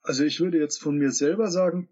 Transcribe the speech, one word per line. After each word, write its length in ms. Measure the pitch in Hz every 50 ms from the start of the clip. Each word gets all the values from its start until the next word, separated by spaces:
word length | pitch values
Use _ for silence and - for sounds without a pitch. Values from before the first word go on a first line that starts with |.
| -
also 180 | - 131 131 143
ich 160 | 151 143 -
würde 220 | 165 185 170 160
jetzt 200 | 151 147 - -
von 160 | - 156 143
mir 140 | 147 143 135
selber 380 | 131 - 143 143 170 202 226 208
sagen, 400 | 170 180 185 180 170 180 175 -